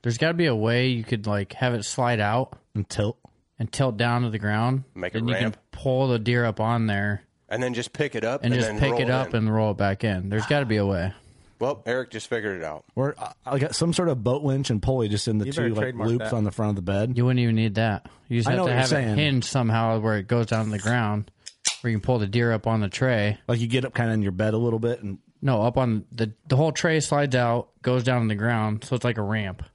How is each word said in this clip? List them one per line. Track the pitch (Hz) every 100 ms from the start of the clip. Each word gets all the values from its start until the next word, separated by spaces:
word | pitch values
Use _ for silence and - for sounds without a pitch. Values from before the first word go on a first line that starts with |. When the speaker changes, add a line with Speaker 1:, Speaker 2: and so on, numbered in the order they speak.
Speaker 1:
There's | 120 117
gotta | 160
be | 170 165
a | 113
way | 110 120 131
you | 120
could, | 110 113 107
like, | 104 98
have | - 127
it | 117 101
slide | - 123 117
out | 104 117 131 - _
Speaker 2:
And | 107 98
tilt. | - 104 - - _ _ -
Speaker 1:
and | 110
tilt | - 135 104
down | 120 120
to | 120
the | 107
ground. | 104 107 117 135 131
Speaker 3:
Make | 92 90 110
a |
Speaker 1:
Then | 117
you | 98
Speaker 3:
ramp. | 107 107
Speaker 1:
can | _
pull | - 135 127 135
the | 120
deer | 107 123 117
up | 107
on | 110 120 110
there. | 101 104 101 - _ _
Speaker 3:
And | 113
then | 127 120
just | 117
pick | - 147 117
it |
up | 110 135
Speaker 1:
And | 117
Speaker 3:
and | 123
Speaker 1:
just | 113
Speaker 3:
then | 107
Speaker 1:
pick | 139
Speaker 3:
roll | 120
Speaker 1:
it |
Speaker 3:
it | 120
Speaker 1:
up | 127 127
Speaker 3:
in. | 117
Speaker 1:
and | 110
roll | 110 107
it | 98
back | 101 98
in. | 113 92 98
There's | 107 104
gotta | 147 127
be | 107
a | 98
way. | 95 92 - - - - _
Speaker 3:
Well, | 123 143 -
Eric | 127 120
just | 110 -
figured | 117 104 92
it | 78
out. | 76 - -
Speaker 2:
Or | 135 -
I, | - - -
I | 139
got | 143 -
some | 170
sort | 165 170
of | 127
boat | 110 135
winch | 147 135 135
and | 107
pulley | 123 131 107
just | 104 -
in | 107
the | 107
Speaker 4:
You |
Speaker 2:
two, | 139
Speaker 4:
better | 120
Speaker 2:
like, | 110
Speaker 4:
trademark | 127 120 113
Speaker 2:
loops | 117 110
Speaker 4:
that. |
Speaker 2:
on | 120
the | 104
front | 104 107
of | 98
the |
bed. | 90 98 117 120
Speaker 1:
You | 123
wouldn't | 127
even | 120 110
need | 113 101
that. | 113 101 - - -
You | 120
just | 110
Speaker 2:
I |
Speaker 1:
have | -
Speaker 2:
know | 175
Speaker 1:
to |
Speaker 2:
what |
you're | 123
Speaker 1:
have | 131
it |
Speaker 2:
saying. | 147 117 107
Speaker 1:
hinged | 151 131 -
somehow | 135 113 113 113 113
where | 110 107
it | 95
goes | 120 113
down | 110 107
to |
the | 107
ground, | 104 123 107 104 104 _ - - - -
where | 123
you | 110
can | 113
pull | 123
the | 101
deer | 117 117
up | 110 117
on | 113
the | 101
tray. | - 131 117 104 104 -
Speaker 2:
Like, | 117
you | 117
get | 127 127
up | -
kinda | 117
in | 110
your | 98
bed | 90 107
a | 110
little | 120 113
bit | 117 120
and | 101 95 _ _
Speaker 1:
No, | 139 117
up | 117 131
on | 127 107 -
the, | 120 110 - -
the | 131
whole | 156
tray | 151 175 160
slides | 143 143 143 123
out, | 120 120 - _
goes | - 127
down | 120 123
to | 110
the | 104
ground, | 113 117 107 107
so | - 123
it's | 123
like | 113
a |
ramp. | 101 110 98 92 -